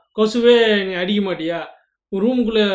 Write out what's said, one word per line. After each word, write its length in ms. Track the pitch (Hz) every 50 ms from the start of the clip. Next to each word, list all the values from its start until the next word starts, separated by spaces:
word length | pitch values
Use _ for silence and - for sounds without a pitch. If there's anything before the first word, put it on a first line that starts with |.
| _ _ -
"கொசுவே 680 | - 214 214 220 240 233 240 240 233 226 220 214 202 190
நீ 80 | 190
அடிக்க 380 | 185 175 185 190 208 208 202 190
மாட்டியா? 340 | 175 160 160 165 170 165 156 - - _ _ _ _ _ _ -
ஒரு 180 | - 196 196
ரூமுக்குள்ள 340 | 240 254 247 233 214 220 214 208 202 190